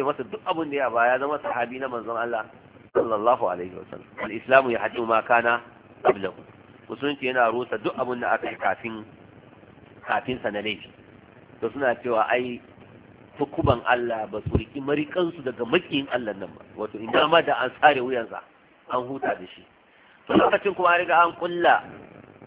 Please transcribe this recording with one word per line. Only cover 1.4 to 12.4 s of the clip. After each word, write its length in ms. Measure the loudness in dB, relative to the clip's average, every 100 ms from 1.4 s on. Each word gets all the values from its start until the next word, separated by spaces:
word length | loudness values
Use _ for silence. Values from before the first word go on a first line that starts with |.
sahabi 380 | -4 -4 -4 -6
na 60 | -8
manzon 240 | -8 -6 -6
Allah 300 | -4 -6 -8 -16 -20 -20 -4
sallallahu 560 | -2 0 2 2 2 0
alaihi 240 | -2 -8
wasallam. 320 | -12 -14 -16 -16 -12
Al-Islamu 480 | -8 -8 4 4 6
yahdimu 380 | 0 -2 -4 2
ma 120 | 2 4
kana 360 | 2 4 0 -4 -20 -20 0 0
qablahu. 320 | 2 -4 -8 -20 -20 -20 -20 -14
Musulunci 380 | -4 -4 -2 -2
yana 240 | 2 2
rusa 320 | 2 -4 -4
duk 160 | -4 -4
abin 240 | -4 -2
da 120 | 0 0
aka 120 | -2
yi 40 | -2
kafin, 400 | -2 -2 -6 -10 -14 -20 -20 -20 -20 -20 -20 -20 -20 -20 -4
kafin 320 | -4 -2 -4 -4
sa 60 |
na 80 | -4
laifi. 320 | -6 -8 -12 -20 -20 -20 -20 -20 -20 -8
To, 80 | -6
suna 260 | -2 -2 0
cewa 280 | 0 0 2
ai 300 | 0